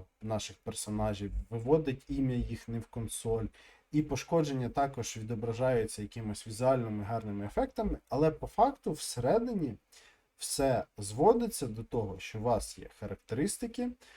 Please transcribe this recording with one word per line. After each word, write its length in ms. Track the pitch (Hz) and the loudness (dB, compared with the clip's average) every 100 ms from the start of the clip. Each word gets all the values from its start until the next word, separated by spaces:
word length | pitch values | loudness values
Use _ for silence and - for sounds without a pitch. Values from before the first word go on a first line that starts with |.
| 90 _ | -6 _
наших 340 | 107 107 - 101 | -4 -4 -4 -10
персонажів, 760 | - 104 - 107 107 101 101 - - | -8 -6 -4 0 0 0 -4 -4 -4
виводить 540 | 117 120 156 147 131 - | -4 4 4 4 -4 -4
ім'я 260 | 139 135 120 | 0 0 0
їхнє 420 | 113 117 - 117 | -2 -4 -6 -8
в 80 | - | -6
консоль, 600 | - 107 - 113 113 104 - - - _ | -8 -6 -6 -2 -2 -2 -8 -20 -20 _
і 100 | 151 | 0
пошкодження 680 | 151 131 - 170 151 131 120 | 0 -2 0 2 2 0 -2
також 480 | 131 139 135 113 113 | 0 0 0 -8 -6
відображаються 840 | 110 117 117 113 131 123 107 - | -6 -4 -2 0 2 4 2 -4
якимись 440 | 104 - 110 104 113 | -8 -6 -6 -6 -8
візуальними 580 | 110 127 131 113 107 | 0 4 4 2 -4
гарними 420 | 98 117 107 101 101 | -2 -4 -4 -6 -4
ефектами, 520 | - 262 - 214 151 - | 0 0 0 -2 -2 -2
але 220 | 127 156 | 2 2
по 160 | - 131 | 2 -6
факту 460 | - 247 277 - | 4 4 4 -4
всередині 840 | 151 - - 165 220 240 214 143 101 _ - - _ _ _ | -4 -6 -2 2 4 2 -2 -2 -4 _ -20 -20 _ _ _
все 460 | - - 135 117 - - | -8 0 2 2 0 -8
зводиться 680 | 101 107 208 247 233 - 123 | -8 4 8 8 4 -2 -4
до 180 | 110 | -6
того, 340 | 113 120 104 92 | -4 -2 -2 -6
що 200 | - 110 | -8 -4
у 40 | |
вас 360 | 113 - - - | 2 2 0 -10
є 100 | - - | -16 -10
характеристики, 920 | 104 95 - 113 202 - 233 226 247 240 - | -8 -8 -4 0 0 -2 -6 -4 -6 -6 -16